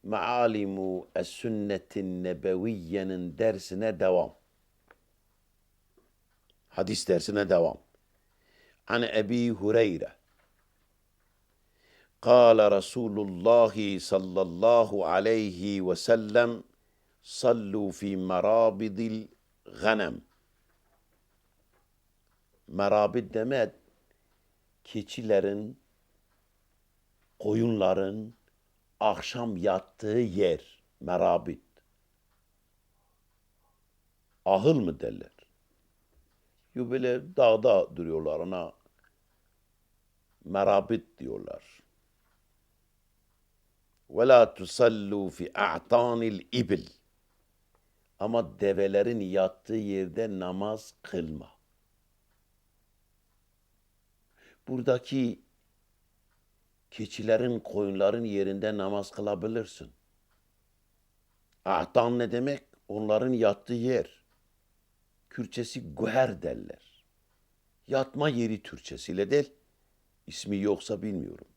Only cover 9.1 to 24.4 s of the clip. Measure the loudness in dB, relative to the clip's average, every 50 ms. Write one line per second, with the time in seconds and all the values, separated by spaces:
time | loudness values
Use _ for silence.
9.1 | 0 0 0 0 0 0 0 0 -2 0 0 2 4 4 4 4 2 -4 -8 -10
10.1 | -12 _ _ _ _ _ _ _ _ _ _ _ _ _ _ _ _ _ _ _
11.1 | _ _ _ _ _ _ _ _ _ _ _ _ _ _ _ _ _ _ _ _
12.1 | _ _ 4 6 8 10 10 10 10 8 8 6 6 4 0 -2 -6 -6 -6 -4
13.1 | -4 -4 -6 -6 -6 0 4 6 6 6 6 4 2 -2 -4 -4 -4 -4 -4 -2
14.1 | -2 -2 -2 -2 -2 -2 -2 -2 -4 0 2 4 6 6 4 2 0 -4 -2 0
15.1 | 0 0 2 2 0 0 -2 -4 -6 -6 -6 -4 -4 -2 -2 -2 -2 -4 2 2
16.1 | 2 2 2 2 2 2 2 2 -2 -8 -14 _ _ _ _ _ _ _ _ _
17.1 | _ _ _ -18 -12 0 2 2 2 2 0 -4 -4 -4 -4 -4 -6 -6 -6 -4
18.1 | -4 -4 -2 -2 0 0 2 2 4 4 4 2 2 0 -6 -6 -4 -6 -6 -6
19.1 | -6 -8 -10 -14 _ _ _ _ _ _ _ -20 -14 0 2 2 2 2 0 -4
20.1 | -6 -10 -14 _ _ _ _ _ _ _ _ _ _ _ _ _ _ _ _ _
21.1 | _ _ _ _ _ _ _ _ _ _ _ _ _ _ _ _ _ _ _ _
22.1 | _ _ _ _ _ _ _ _ _ _ _ -12 -4 -2 0 2 4 4 2 2
23.1 | 0 -2 -6 -4 -6 -4 -4 -2 0 -2 -2 -2 -4 _ _ _ _ _ _ _
24.1 | _ _ _ _ _ _